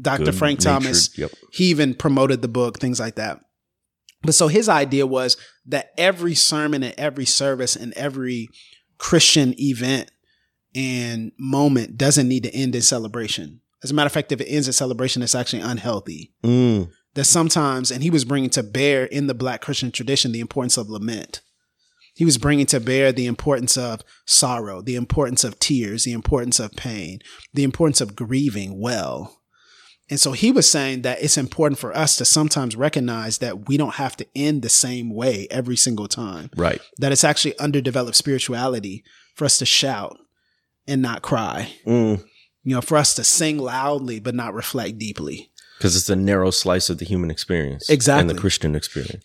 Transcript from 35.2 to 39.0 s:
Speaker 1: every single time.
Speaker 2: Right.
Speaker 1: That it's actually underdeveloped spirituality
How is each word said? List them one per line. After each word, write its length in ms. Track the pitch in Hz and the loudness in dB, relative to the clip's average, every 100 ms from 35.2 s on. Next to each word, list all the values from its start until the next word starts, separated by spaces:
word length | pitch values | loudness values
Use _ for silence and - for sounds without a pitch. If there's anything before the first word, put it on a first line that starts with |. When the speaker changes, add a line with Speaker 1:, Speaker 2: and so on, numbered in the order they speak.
| 127 107 98 | 0 0 -2
Speaker 1:
every 280 | 123 123 123 | -4 -2 0
single 300 | - 110 101 | 0 0 -4
time. 420 | - 110 87 76 87 | -6 -8 -10 -8 -2
Speaker 2:
Right. 260 | 85 - - - | 0 -2 -6 -4
Speaker 1:
That 140 | 139 | 0
it's 120 | 139 | 4
actually 340 | 156 147 151 - | 4 2 0 -2
underdeveloped 580 | 147 143 127 127 123 107 | -2 0 0 -2 0 0
spirituality 840 | - 135 - 120 131 123 101 98 | 2 -2 -2 -2 -2 -2 -4 -10